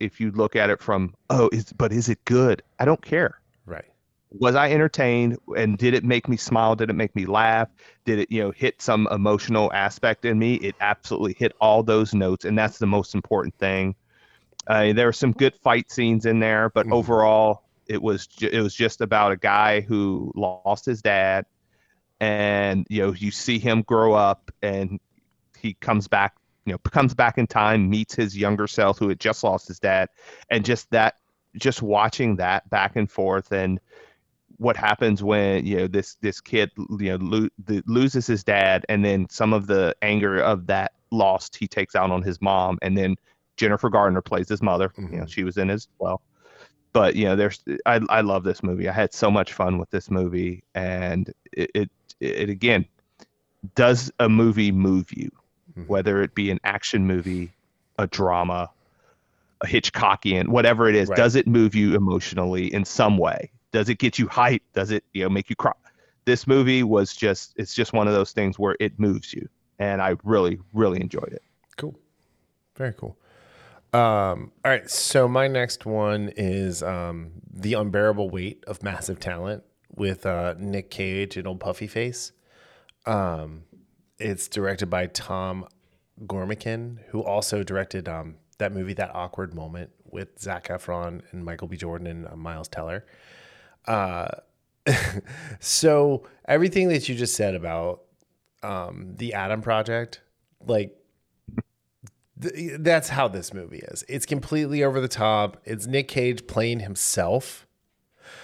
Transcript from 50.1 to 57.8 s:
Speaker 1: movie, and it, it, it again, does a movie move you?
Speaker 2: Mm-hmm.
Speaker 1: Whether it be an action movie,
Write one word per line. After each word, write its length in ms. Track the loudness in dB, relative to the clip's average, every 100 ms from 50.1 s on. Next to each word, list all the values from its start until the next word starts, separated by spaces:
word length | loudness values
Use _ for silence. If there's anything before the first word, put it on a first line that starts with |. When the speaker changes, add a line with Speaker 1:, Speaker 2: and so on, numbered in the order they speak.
Speaker 1:
movie, 520 | -2 -2 -2 -4 -6 _
and 580 | -6 -4 -4 -2 -2 -4 -8 -12
it, 180 | -6 -2
it, 160 | -2 -4 _ -20 -8
it 300 | -6 -4 -4
again, 340 | 0 2 4 2 _ _ _ -20 _ _ _ -6
does 380 | 4 4 4 0 0
a 80 | 4
movie 420 | 6 6 4 2
move 400 | 4 4 2 0
you? 180 | -8 -12 -12 _ _ _
Speaker 2:
Mm-hmm. 180 | -12 -2
Speaker 1:
Whether 340 | 2 2 2
it 120 | 2
be 160 | 0 -2
an 100 | 0
action 420 | -2 -4 -2 2 2
movie, 440 | 2 0 -4 -8 _ _ _